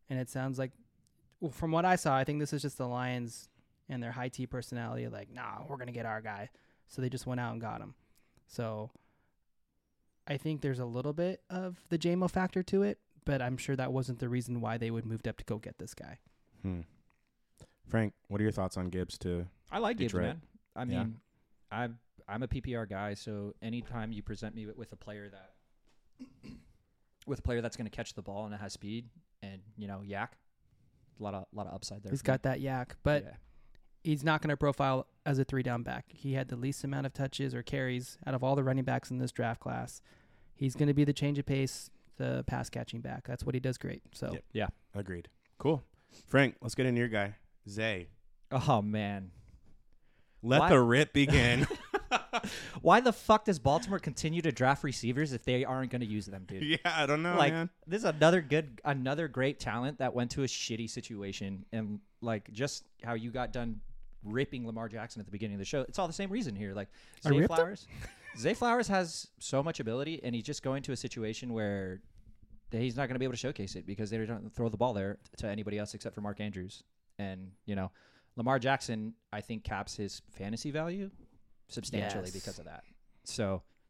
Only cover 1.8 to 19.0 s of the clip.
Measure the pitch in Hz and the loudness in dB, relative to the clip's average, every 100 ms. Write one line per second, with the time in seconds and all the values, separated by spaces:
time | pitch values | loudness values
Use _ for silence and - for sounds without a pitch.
1.8 | 180 180 156 135 143 147 147 147 143 - | 6 4 4 4 4 0 0 -2 -2 -4
2.8 | 123 123 127 123 117 - - _ _ _ | -4 -2 -2 -2 -4 -10 -18 _ _ _
3.8 | - 127 117 120 127 - 127 127 - 120 | -8 -6 -6 -6 -6 -4 -6 -6 -6 -6
4.8 | 117 120 120 107 101 120 113 101 123 139 | -4 -4 -6 -8 -12 -10 -10 -8 -8 -8
5.8 | 123 117 113 110 110 101 107 _ _ _ | -8 -6 -4 -4 -6 -8 -10 _ _ _
6.8 | _ - 127 127 127 123 120 117 110 110 | _ -4 -2 -2 -4 -2 -2 -4 -6 -6
7.8 | 101 - _ _ _ _ _ - 110 107 | -10 -16 _ _ _ _ _ -6 -4 -4
8.8 | 110 - _ _ _ _ _ _ _ _ | -8 -14 _ _ _ _ _ _ _ _
9.8 | _ _ _ _ - 143 156 151 143 127 | _ _ _ _ -6 -4 -2 -2 -2 -2
10.8 | 120 120 143 151 175 - - 185 185 175 | -2 -2 -2 0 0 -2 -8 -6 -6 -8
11.8 | - 170 170 180 180 185 185 190 180 196 | -2 2 4 4 4 2 2 0 2 4
12.8 | 208 - _ - - 135 123 127 - 135 | 4 0 _ -6 0 2 2 -2 0 0
13.8 | 131 131 127 120 123 123 120 120 113 113 | 2 0 0 -2 0 0 0 -2 0 0
14.8 | 113 117 113 110 113 - - 110 - - | 0 -2 -2 -2 -4 -6 -4 -4 -6 -12
15.8 | 104 - 71 - _ _ _ _ 98 90 | -12 -12 -16 -16 _ _ _ _ -4 -4
16.8 | 80 _ _ _ _ _ _ - - _ | -6 _ _ _ _ _ _ -20 -20 _
17.8 | - 113 107 - - 101 107 104 92 92 | -2 2 2 -2 -4 0 2 2 -2 -2
18.8 | 90 90 | -2 -2